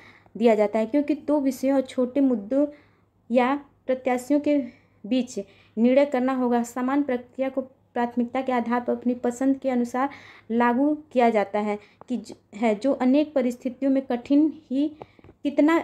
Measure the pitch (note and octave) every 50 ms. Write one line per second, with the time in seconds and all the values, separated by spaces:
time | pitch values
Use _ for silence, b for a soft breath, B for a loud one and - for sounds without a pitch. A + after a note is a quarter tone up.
0 | B B B B B B _ F#3+ A3+ A#3+ A3 G#3+ G#3 G#3 G#3 A3 A3+ A3+ - D4
1 | D4 D4 D4+ D4 - - D4 D4+ C4+ C4+ B3+ - - C4+ C#4 C4+ C4 - - C4
2 | B3 B3 B3+ C#4+ C#4 C4 B3 G#3 G3 G#3 C4+ C#4 D4 D4 D4 B B B B B
3 | B B _ _ _ _ A3+ B3+ A#3+ B3+ C#4 D4 - _ _ _ _ - B3+ B3+
4 | - B3+ B3 B3 B3 - D4 D4 D4 D4 D4 C#4+ B3 A#3 B B B B B B
5 | - G3 B3 C4 B3 - - G3 G3 b b b b b b G#3+ A3+ B3 C4 C#4
6 | C#4+ C#4+ C#4 B3+ B3 C4 C4+ B3+ B3+ A#3+ A#3+ A#3+ A#3 - - B3+ B3 B3+ C4+ D4
7 | C#4+ C#4 B3 A#3+ B3 - _ - C4 C4+ C4 C4+ C4 - _ _ _ _ _ B3
8 | A#3+ A#3 - B3 A#3 A#3 - C4 C4 C4 B3+ A#3+ A3+ A3+ A#3+ B3 A#3+ - A#3+ A#3+
9 | - A#3+ B3 B3 - A#3+ A#3+ - C4 C4+ C4+ C4+ - C4+ B3+ A#3+ A#3+ A#3+ - B3
10 | C4+ C#4+ C#4+ B B B B B B B A3+ A#3 A#3+ A#3+ A#3 B3 C#4 D4 D4+ D4
11 | - _ - B3 A#3+ A#3 A3+ G#3+ G3 - - G#3 G#3+ G#3+ G#3 G#3 b b b b
12 | - - B3+ G#3 G#3 - - - _ _ - G3+ A#3+ A3+ G#3+ G3+ - C4+ C4+ -
13 | C4 B3+ C4 D4 D4+ D4+ - C#4 A#3+ B3 A#3+ - - B3+ B3+ - C4+ C#4 C4+ C4+
14 | C4+ - B3 A#3+ - - C#4+ C#4+ D#4 D4+ - - - _ B3 C#4 D4 D#4 B B
15 | B B B B B B B _ - C#4+ C#4+ D4+ D4 D#4 E4 E4